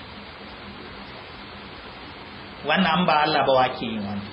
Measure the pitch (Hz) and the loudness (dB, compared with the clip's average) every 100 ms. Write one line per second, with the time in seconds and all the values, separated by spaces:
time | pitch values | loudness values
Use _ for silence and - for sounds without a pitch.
0 | - 202 202 - 208 - 202 196 - 202 | -16 -16 -16 -16 -16 -14 -14 -14 -14 -14
1 | 202 - - - - - - - - - | -14 -14 -14 -14 -14 -14 -14 -14 -14 -14
2 | - - - - - - 139 165 175 156 | -14 -14 -14 -14 -14 -6 2 4 6 4
3 | 139 151 151 151 135 131 127 - 120 110 | 6 6 6 6 6 6 6 2 -4 -2
4 | 101 101 101 | -4 -4 -8